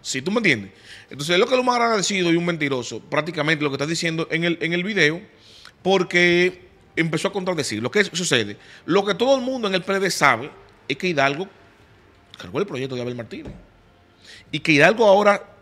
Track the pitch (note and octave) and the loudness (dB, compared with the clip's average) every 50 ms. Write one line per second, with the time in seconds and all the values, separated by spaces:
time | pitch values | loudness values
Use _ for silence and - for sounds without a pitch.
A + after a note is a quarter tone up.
0 | _ - - C3+ B2+ F3+ G3+ A#3+ A3 F3+ C3 A2 G2 G2 - - - - - - | _ -6 -8 -6 -4 -2 -2 2 2 2 2 0 -2 -14 -20 -20 -20 -20 -20 -20
1 | - _ - C3 D3 D#3+ F3 F3+ A3 - C4 B3+ B3 B3+ B3 A#3+ A#3 A#3 A3+ G3+ | -20 _ -12 -10 -4 0 2 2 2 2 2 0 2 0 0 0 0 0 0 0
2 | F3+ - G3+ F#3+ F3+ E3+ E3 E3+ E3+ F3 E3+ D#3+ D3+ C#3 C3+ B2+ A#2 - A#2+ G#2+ | -2 -2 -2 0 2 2 2 2 2 -2 -2 -2 -2 -2 -2 -4 -4 -8 -10 -12
3 | - - - D3 D3+ E3+ D#3+ D#3+ C#3+ D#3 D#3+ D3 D3+ C#3+ C3+ C3 C#3+ D#3 E3 D#3+ | -8 -2 -2 -2 -2 -2 -6 -4 -2 -2 -2 0 -2 -4 -2 -4 -4 -4 -4 -4
4 | E3+ E3 D#3+ D#3+ E3 - - D#3+ E3+ F3 E3+ - E3 E3 E3+ F3 F3+ G3+ A3 G3 | -4 -4 -4 -4 -4 -4 -4 -2 -2 -2 -2 -2 -4 -4 -4 -4 -4 -4 0 0
5 | D#3 D3 D#3+ F#3 G#3 - _ _ - - - - - - _ _ _ F3+ G3 F#3+ | 0 0 0 -4 -12 -20 _ _ -20 -20 -20 -20 -20 -20 _ _ _ 2 2 2
6 | F3+ F3+ - F3 F3 F3 F3 F3 F3+ F#3 F3+ - - - _ _ _ _ _ - | 2 2 2 4 4 4 4 4 2 0 -2 -6 -20 -20 _ _ _ _ _ -2
7 | E3 E3 D#3+ D#3+ - G3 - G3+ F#3 F#3 F3+ D#3 C3 - A2 G#2 A#2 B2+ - G#3 | -2 -2 -2 -2 -4 -4 -4 -4 -4 -4 -4 -4 -4 -4 -6 -4 -6 -2 0 0
8 | G3+ F3+ - E3+ F3+ D#3 D3 A#2+ G#2+ G2+ G2+ - - - - - _ - E3 G3 | 0 0 -2 -6 -2 0 0 0 0 -2 -8 -16 -18 -20 -20 -14 _ 0 0 2
9 | G3 G#3 G3 E3+ A#3 C4+ C#4 C4+ A#3+ B3+ C4 B3+ A3+ G3 F#3+ F#3 F3+ - G3 G3 | 2 0 0 0 4 2 4 2 2 -4 -4 -4 -2 -2 -2 -2 -2 -2 -2 0
10 | G3 F#3 - - D#3 C#3+ B2 A2 B2 - - - - - - _ _ - C#3 - | 0 -2 0 4 4 4 4 2 -2 -12 -14 -20 -20 -20 -20 _ _ -8 -6 -4
11 | - F#3 E3+ C#3 C3+ C#3 C#3+ D3+ G3 G#3+ - _ - _ _ _ _ _ - _ | -2 -2 0 2 2 2 0 -2 -8 -10 -12 _ -20 _ _ _ _ _ -20 _
12 | _ _ _ _ _ _ - - - F2+ F#2+ C#3+ G3+ G3+ D#3 B2 C3 C3 C3 B2 | _ _ _ _ _ _ -20 -20 -18 -8 -4 -4 -4 -4 -4 -8 -6 -6 -6 -6
13 | A#2+ B2 B2 A#2+ A2+ A2+ G3 C#4+ D#4 - - - - _ _ _ _ _ _ _ | -6 -6 -8 -8 -10 -12 -14 -14 -14 -14 -16 -18 -20 _ _ _ _ _ _ _
14 | _ _ _ _ _ - - - - _ - D#3 - - D#3 C#3+ D3 F3+ A3 A3 | _ _ _ _ _ -20 -20 -20 -16 _ -10 -6 0 2 4 6 6 6 6 6
15 | A3+ G#3 F#3+ G3+ G3+ G3+ G3+ G3 - - - - | 6 6 6 6 6 4 4 2 -2 -12 -20 -20